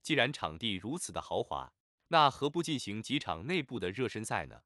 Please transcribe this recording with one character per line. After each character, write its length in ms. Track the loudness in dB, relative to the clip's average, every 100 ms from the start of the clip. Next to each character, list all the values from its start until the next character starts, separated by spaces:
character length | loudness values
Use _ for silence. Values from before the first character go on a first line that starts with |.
既 120 | 2
然 180 | 4 4
场 240 | 2 -4 -2
地 180 | -4
如 220 | -2 -4 -6
此 160 | -6
的 80 | -6
豪 220 | -2 -2
华， 300 | 0 -4 -6 _ _ _ _
那 220 | 6 6
何 180 | 4 -2
不 140 | 0
进 160 | 0 -2
行 240 | -2 -6
几 160 | -2 -2
场 260 | -2 -4
内 160 | -2 -2
部 200 | -2 -2
的 100 | -2
热 180 | 0 -2
身 160 | -2
赛 220 | -2 -2 -4
呢？ 160 | -12